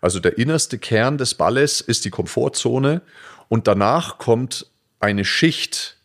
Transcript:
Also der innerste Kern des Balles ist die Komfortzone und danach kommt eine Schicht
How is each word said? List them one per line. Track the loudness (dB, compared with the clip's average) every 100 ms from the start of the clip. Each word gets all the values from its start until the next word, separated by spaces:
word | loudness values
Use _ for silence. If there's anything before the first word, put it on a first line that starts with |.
Also | 0 2
der | 0 0
innerste | 0 0 -2 -6
Kern | 0 2 2 0
des | -4
Balles | 0 0 2 0 0
ist | -2 -2
die | -4
Komfortzone | -6 -4 -2 -2 -2 -2 0 0 0 -4 -20 -20 -20 -2
und | 0 2
danach | 4 4 2 -2 -8
kommt | 0 2 2 -8 -12 _ _ _
eine | 0 0
Schicht | 0 2 2 0 -6 -8 -10 -14